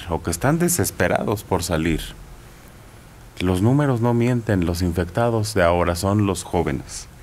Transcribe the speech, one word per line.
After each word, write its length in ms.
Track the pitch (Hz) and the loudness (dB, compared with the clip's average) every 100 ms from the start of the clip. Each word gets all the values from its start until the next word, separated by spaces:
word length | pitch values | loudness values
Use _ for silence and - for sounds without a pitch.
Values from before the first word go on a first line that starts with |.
| - | -4
o 140 | 80 | -4
que 80 | 87 | -4
están 280 | 82 131 165 | -2 0 2
desesperados 840 | 175 175 90 - 90 - - 107 | 0 0 -2 0 0 0 -2 -4
por 180 | - 92 | -2 -2
salir. 380 | 85 80 85 76 - - - - - - - - - - - - - - | 0 0 0 -2 -4 -14 -20 -20 -20 -20 -20 -20 -20 -20 -20 -20 -16 -4
Los 220 | 90 92 | 0 2
números 400 | 110 139 143 120 | 4 4 2 2
no 140 | 120 | 2
mienten, 500 | 120 120 123 110 95 | 2 2 0 0 2
los 160 | 85 87 | 2 0
infectados 720 | 90 85 85 - 120 113 107 | 0 0 -2 0 0 0 0
de 100 | 98 | 2
ahora 320 | 85 87 85 | 4 4 2
son 300 | 87 98 104 | 0 0 2
los 180 | 98 90 | 2 0
jóvenes. 640 | - 90 76 67 - - - - | -2 0 0 -2 -6 -14 -16 -20